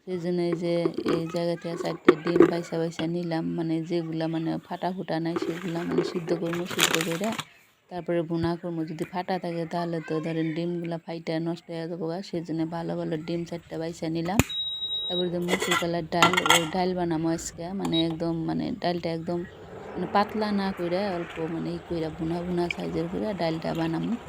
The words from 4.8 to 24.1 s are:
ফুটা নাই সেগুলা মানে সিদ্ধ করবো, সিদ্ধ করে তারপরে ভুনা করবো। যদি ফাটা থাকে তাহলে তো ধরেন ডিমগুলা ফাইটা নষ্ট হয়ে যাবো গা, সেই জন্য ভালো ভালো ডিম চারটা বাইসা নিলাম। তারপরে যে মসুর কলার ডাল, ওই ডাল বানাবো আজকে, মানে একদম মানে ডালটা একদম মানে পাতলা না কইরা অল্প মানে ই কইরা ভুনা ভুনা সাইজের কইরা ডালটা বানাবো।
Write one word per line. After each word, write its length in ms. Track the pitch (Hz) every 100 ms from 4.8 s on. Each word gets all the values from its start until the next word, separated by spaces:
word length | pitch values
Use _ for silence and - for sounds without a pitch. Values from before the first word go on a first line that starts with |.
| 175
ফুটা 240 | 185 180 160
নাই 160 | 165 170
সেগুলা 400 | - 165 185 165
মানে 200 | 175 170
সিদ্ধ 260 | 170 185 165 170
করবো, 260 | 170 170 180
সিদ্ধ 280 | - - 160
করে 240 | 170 165 208 - - - _ _ _
তারপরে 300 | 180 175 175
ভুনা 300 | 160 170 165 170
করবো। 240 | 180 165
যদি 200 | 160 160
ফাটা 300 | 170 180 185 185
থাকে 260 | 175 170 165
তাহলে 320 | 175 170 165
তো 140 | 160 160
ধরেন 280 | 160 160 160
ডিমগুলা 460 | 156 175 175 170 165
ফাইটা 340 | - 170 165 160
নষ্ট 260 | 165 170 -
হয়ে 180 | 165 165
যাবো 160 | 170 160
গা, 120 | 170
সেই 200 | 196 175
জন্য 160 | 170 160 160
ভালো 220 | 170 165 170
ভালো 180 | 170 165
ডিম 160 | 170 170
চারটা 320 | 170 170 - 160
বাইসা 280 | 165 170 165
নিলাম। 320 | 165 165 202 - - - - - -
তারপরে 260 | 160 180 180
যে 100 | 175
মসুর 340 | 175 190 - 175
কলার 260 | 170 170 165
ডাল, 220 | 175 170 180 156
ওই 140 | 170 160
ডাল 200 | 185 180
বানাবো 340 | 180 175 156 165
আজকে, 360 | 165 - - 170
মানে 240 | 196 175 165
একদম 300 | 165 160 165 165 165
মানে 180 | 160 151 -
ডালটা 280 | 170 175 170
একদম 260 | 165 165 175 175 - - - -
মানে 180 | - 180
পাতলা 360 | 202 208 214 214
না 140 | 202 196
কইরা 300 | 190 175 180 208
অল্প 220 | 175 170 - 160
মানে 180 | 165 160
ই 80 | 170
কইরা 240 | - 170 160
ভুনা 280 | 160 160 175
ভুনা 220 | 175 175 175
সাইজের 380 | - 170 170 170
কইরা 220 | 180 214
ডালটা 380 | 190 170 160 165
বানাবো। 380 | 160 165 160 165